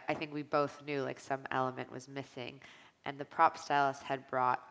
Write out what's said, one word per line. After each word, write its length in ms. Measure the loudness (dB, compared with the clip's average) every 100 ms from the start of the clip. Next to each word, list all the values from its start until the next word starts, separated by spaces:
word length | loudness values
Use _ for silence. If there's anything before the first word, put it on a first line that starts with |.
| -2
I 60 |
think 180 | -4 -4
we 100 | -6
both 380 | 0 2 2 -2 -6
knew, 160 | -2
like, 160 | -2 -4
some 220 | -4 -6 -2
element 400 | 0 0 -2 -8
was 160 | -10 -10
missing. 520 | -10 -10 -10 -10 -12 -18 -20 -20 _ -10
And 120 | -8
the 60 |
prop 340 | -4 6 6 4
stylist 440 | 2 4 4 2
had 200 | -2 -4 -2
brought 340 | 2 4 2 -2